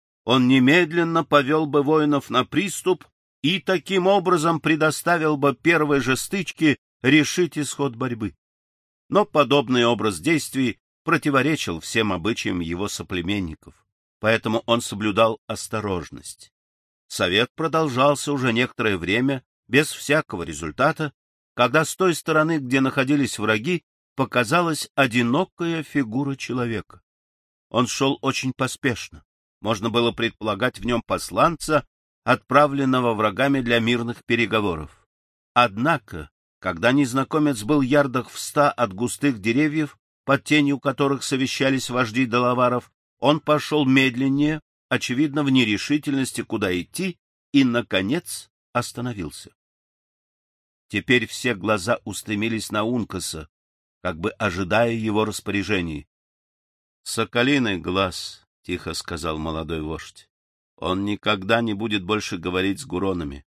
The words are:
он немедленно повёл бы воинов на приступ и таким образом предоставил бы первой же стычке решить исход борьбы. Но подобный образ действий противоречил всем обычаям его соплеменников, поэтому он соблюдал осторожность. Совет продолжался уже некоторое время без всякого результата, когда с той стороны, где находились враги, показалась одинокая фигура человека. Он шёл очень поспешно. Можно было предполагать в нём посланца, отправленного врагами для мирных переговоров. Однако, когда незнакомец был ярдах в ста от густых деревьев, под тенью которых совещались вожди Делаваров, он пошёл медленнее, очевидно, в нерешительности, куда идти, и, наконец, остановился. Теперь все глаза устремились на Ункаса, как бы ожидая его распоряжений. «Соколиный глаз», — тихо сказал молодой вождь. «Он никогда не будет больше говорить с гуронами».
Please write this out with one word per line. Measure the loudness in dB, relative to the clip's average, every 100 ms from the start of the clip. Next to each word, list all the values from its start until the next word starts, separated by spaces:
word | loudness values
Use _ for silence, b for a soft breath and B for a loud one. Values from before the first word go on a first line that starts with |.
| _ _
он | 0 2 4
немедленно | 6 6 6 4 2 2 0
повёл | 2 2 4 2 2
бы | 2
воинов | 2 2 2 0 0
на | -2 0
приступ | -2 -4 -2 -2 -2 -4 _ _ _
и | -2 0
таким | 0 -2 0 2 4
образом | 4 2 0 0 0
предоставил | 0 2 0 0 0 2 2 2
бы | 0 2
первой | 2 2 2 2
же | 2 -2
стычке | -2 -4 -4 0 2 2 _ _
решить | 4 4 4 0 -2 -2
исход | -6 -4 -4 -4
борьбы. | -6 -4 -6 -8 _ _ _ _ _ _ _
Но | 0 2
подобный | 2 4 4 4 4 4
образ | 4 0 -2
действий | 0 0 0 -2 -2 -4 _ _
противоречил | -2 0 2 2 2 0 -4 -6
всем | -4 0 0
обычаям | 0 -2 -2 -2 -4
его | -4 -4 -6
соплеменников, | -8 -6 -4 -2 -2 -4 -10 -18 -20 _ _ _ _
поэтому | 0 0 0 -2 0
он | 0
соблюдал | -2 -4 -2 2 2 0 -8
осторожность. | -10 -8 -6 -4 -4 -6 -14 -18 -20 -20 _ _ _ _ _ _
Совет | -2 0 2 0 -2
продолжался | -2 0 0 2 2 2 -2
уже | -2 0
некоторое | 0 0 -2 -2 0
время | 0 0 0 -2 -8 _ _
без | 2 2
всякого | -4 -2 0 0 -6
результата, | -8 -8 -8 0 0 0 -6 -10 _ _ _ 0
когда | 2 2 0
с | 0
той | 0
стороны, | 0 0 2 2 0
где | 0 2
находились | 2 0 2 2 0 0
враги, | 0 0 0 -4 -6 _ _ -4
показалась | -2 0 2 0 0 -2 -4 0
одинокая | 2 2 2 0 -2 -4 -4 -4
фигура | -4 -4 -2 -4 -4 -6
человека. | -6 -4 -4 -4 -8 -18 _ _ _ _ _ _ _
Он | -2 0
шёл | 0 0 0
очень | -2 -2 -4
поспешно. | -2 -4 -2 -2 -2 -8 -18 _ _ _ _
Можно | -4 -2 0
было | 0 0
предполагать | 0 -4 -4 -6 -2 -4 -4
в | -4
нём | -4
посланца, | -2 -4 -4 0 0 0 -2 -2 -2 _ _ _
отправленного | -2 -2 2 4 4 2 0 2 2
врагами | 2 0 2 0 0
для | 2 2
мирных | 2 0 -2 -8 -2
переговоров. | 0 2 0 0 -4 -8 _ _ _ _ _ _
Однако, | 2 2 2 0 0 -4 -14 -16 _ _ _
когда | -6 0 2
незнакомец | 2 2 0 0 0 0 0
был | 0 0
ярдах | 4 2 2 -2 -6
в | -10
ста | -4 0 0
от | 2 -2
густых | -2 -6 0 -2 0
деревьев, | 0 0 0 -2 -6 -8 _ _ -2
под | -2
тенью | 2 2 4 0
которых | -2 0 0 0
совещались | -2 -2 -2 0 0 0 -2
вожди | -2 -2 -2 0
Делаваров, | 2 2 2 2 0 -6 _ _ _
он | 0 2
пошёл | 2 0 0 0 4
медленнее, | 4 4 2 0 0 0 -2 -10 _ _
очевидно, | -4 -2 -2 0 0
в | 2
нерешительности, | 4 4 0 0 -2 -2 -2 -4 -6
куда | -6 -4 -2 -2
идти, | -6 -6 -6 -8 _ _ _
и, | 2
наконец, | 4 2 -2 -2 -2 -4 -6 -12 -14 _ _
остановился. | -6 -6 -8 -8 -8 -10 -12 -20 _ _ _ _ _ _ _ _ _ _ _ _ _ _
Теперь | -4 2 2 2
все | -4 -4 -2
глаза | 0 0 0 -2 -4
устремились | -10 -6 -4 -2 -4 -4
на | -4
Ункаса, | -2 -2 -4 -8 -8 -10 -14 _ _ _ _ _
как | -8 -4
бы | -6
ожидая | -2 -4 -2 0 2 2
его | 0 -2 0 -2
распоряжений. | -4 -4 -4 -2 -2 -4 -8 -14 _ _ _ _ _ _ _ _ _
«Соколиный | -8 -4 -2 2 2 2 2 -2
глаз», — | -2 0 -2 -4 -12 -16 _ _
тихо | -8 -8 -6
сказал | -10 -8 -6 -6 -4
молодой | -4 -6 -6 -6
вождь. | -6 -8 -12 -20 _ _ _ _ _ _
«Он | -4 -2 -2
никогда | -4 -2 -2 0 0
не | 0
будет | -4 -4 -4
больше | -2 -4 -4 -6
говорить | -4 -2 -2 -4
с | -6
гуронами». | -4 -2 -4 -6 -10